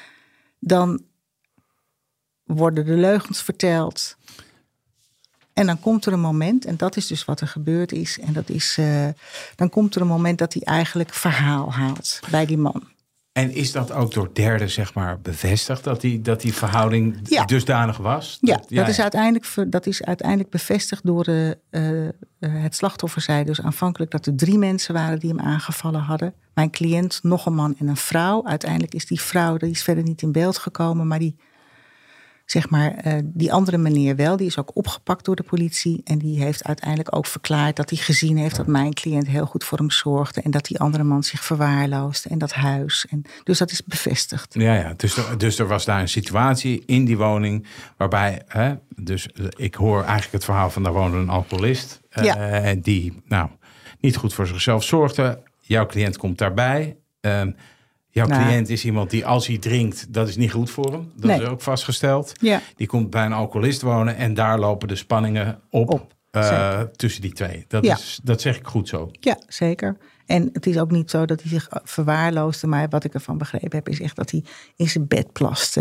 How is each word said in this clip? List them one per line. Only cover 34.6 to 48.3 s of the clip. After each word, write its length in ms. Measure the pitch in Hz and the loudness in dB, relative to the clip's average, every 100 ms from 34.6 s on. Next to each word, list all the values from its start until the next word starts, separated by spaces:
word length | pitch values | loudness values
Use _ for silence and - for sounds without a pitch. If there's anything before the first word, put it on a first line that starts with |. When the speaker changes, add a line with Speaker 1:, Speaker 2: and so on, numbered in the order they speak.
| 139 - | -6 -4
Speaker 1:
opgepakt 480 | 202 - - 180 | -4 -6 -4 -4
door 120 | - 185 | -2 -2
de 60 | |
politie. 580 | 180 175 170 - 170 165 | 0 0 0 -2 -2 -2
En 140 | - 156 | -2 -2
die 240 | 151 151 | 0 0
heeft 220 | 143 151 | -2 -2
uiteindelijk 520 | - 151 - 156 160 - | -4 -6 -2 -4 -2 -2
ook 100 | 151 | -2
verklaard 500 | - - 151 147 147 | -6 -2 0 2 0
dat 140 | 147 | -4
hij 80 | 160 | -4
gezien 380 | - 147 160 156 | 0 2 2 2
heeft 200 | 151 - | 0 -2
dat 100 | 151 | 0
mijn 280 | 143 147 | 2 2
cliënt 320 | 147 - 151 139 | -2 -2 0 0
heel 200 | 139 147 | 0 -2
goed 180 | - | -4
voor 140 | - 139 | -6 -2
hem 120 | 151 | 0
zorgde. 500 | - - 143 143 - | 0 0 0 0 -2
En 80 | - | 0
dat 140 | 143 | 0
die 140 | - - | -2 -2
andere 240 | 147 151 | 0 2
man 180 | 147 143 | 2 2
zich 180 | 143 - | 0 -4
verwaarloosde 840 | - 156 147 143 143 139 139 143 - | -4 0 2 2 2 0 -2 -4 -4
en 100 | 160 | -2
dat 140 | 147 | -2
huis. 540 | - 139 139 143 - - | 0 0 0 0 -2 -2
En, 120 | 147 143 - | -6 -8 -12
dus 140 | - 180 | 0 0
dat 120 | 175 | 2
is 140 | - | -2
bevestigd. 680 | - - - 135 - - - | -6 -4 -2 -2 -2 -6 -6
Speaker 2:
Ja, 200 | - 113 | 2 4
ja. 200 | 113 82 87 | 4 0 -2
Dus 200 | 104 - | -2 0
er, 220 | 113 117 | -2 0
dus 200 | 113 101 | 0 0
er 80 | 104 | 0
was 180 | 101 | 0
daar 160 | 104 101 | 2 0
een 80 | 90 | 0
situatie 720 | - 98 101 127 127 131 120 - | -2 -2 2 2 2 0 -4 2
in 180 | 127 | 4
die 120 | 127 113 | 4 4
woning 500 | 107 107 104 104 104 - - _ | 2 2 2 -2 -4 -18 -20 _
waarbij, 460 | 98 101 101 | 0 2 2